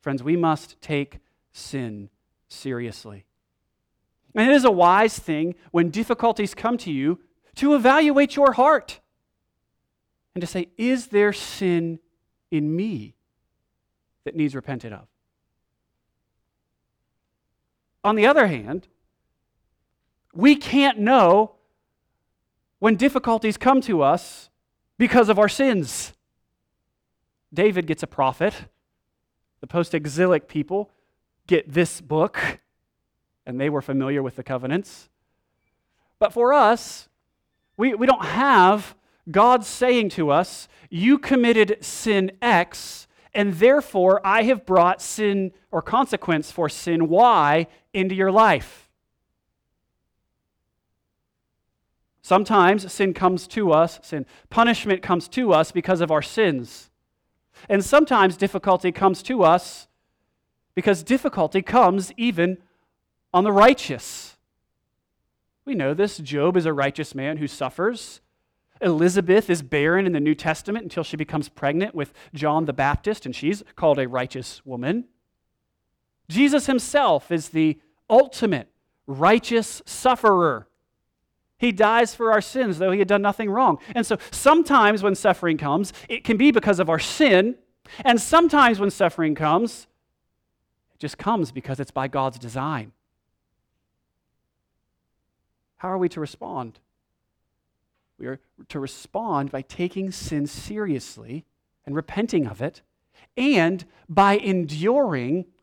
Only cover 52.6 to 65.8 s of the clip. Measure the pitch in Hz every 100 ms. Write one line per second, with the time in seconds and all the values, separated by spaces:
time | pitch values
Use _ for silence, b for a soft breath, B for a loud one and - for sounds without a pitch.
52.6 | 180 208 190 - 190 170 185 185 - -
53.6 | 196 156 165 - - 156 131 b b -
54.6 | 233 226 208 190 - 175 - - 240 160
55.6 | 165 180 170 185 170 156 143 - 214 139
56.6 | 120 - - _ _ _ _ _ _ b
57.6 | b 202 190 294 302 240 190 175 196 196
58.6 | 202 185 185 170 196 185 - 254 170 175
59.6 | - - - _ _ _ _ _ _ _
60.6 | _ - 185 190 160 262 294 - 156 190
61.6 | 185 233 208 196 185 - 240 170 175 185
62.6 | _ _ _ _ _ _ _ 180 202 196
63.6 | 220 277 - 127 - - - _ _ _
64.6 | _ _ _ _ _ _ _ _ _ _
65.6 | - 247